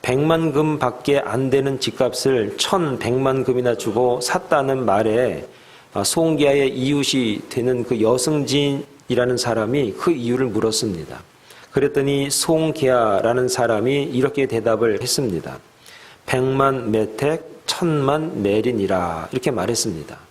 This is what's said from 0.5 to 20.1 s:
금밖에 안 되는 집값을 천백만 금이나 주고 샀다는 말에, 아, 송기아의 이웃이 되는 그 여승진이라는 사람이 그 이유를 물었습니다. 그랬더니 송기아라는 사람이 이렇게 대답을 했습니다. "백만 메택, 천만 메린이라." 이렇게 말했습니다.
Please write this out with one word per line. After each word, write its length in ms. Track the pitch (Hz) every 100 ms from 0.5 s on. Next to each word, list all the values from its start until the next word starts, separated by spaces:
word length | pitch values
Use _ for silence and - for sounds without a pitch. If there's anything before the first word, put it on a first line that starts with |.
금밖에 640 | 139 156 151 123 - - 139
안 300 | - 113 135
되는 320 | 139 139 131
집값을 760 | - - 123 - 135 131 104 -
천백만 840 | - 196 160 120 127 127 135 131
금이나 320 | 127 123 123
주고 460 | 113 113 107 123 120
샀다는 640 | - 180 - 151 135 131
말에, 640 | 117 98 110 110 123 78 - - - - -
아, 100 | 104
송기아의 720 | 98 165 165 151 143 139 135 123
이웃이 720 | 131 143 135 135 117 101 -
되는 360 | 127 123 123
그 140 | 110 117
여승진이라는 1400 | 110 127 - 151 127 139 143 139 - - - 123 123 120
사람이 560 | 120 113 107 143 120 -
그 120 | 180
이유를 380 | 151 117 123 131
물었습니다. 760 | 104 110 110 117 87 76 64 - _ - - -
그랬더니 600 | 139 143 143 139 139 139
송기아라는 1160 | - - 160 160 - 131 123 110 98 110 123 127
사람이 540 | 123 117 107 120 143
이렇게 420 | 139 123 135 143
대답을 560 | 135 113 110 110 117 98
했습니다. 580 | 123 - 127 85 69 64 - _ - - - - -
"백만 640 | 131 131 135 135 131 113
메택, 720 | 110 104 - 139 160 - -
천만 800 | - - 175 151 135 151 160 180
메린이라." 840 | 101 107 120 113 95 92 87 82 82
이렇게 180 | 131 151
말했습니다. 680 | 113 95 117 113 82 71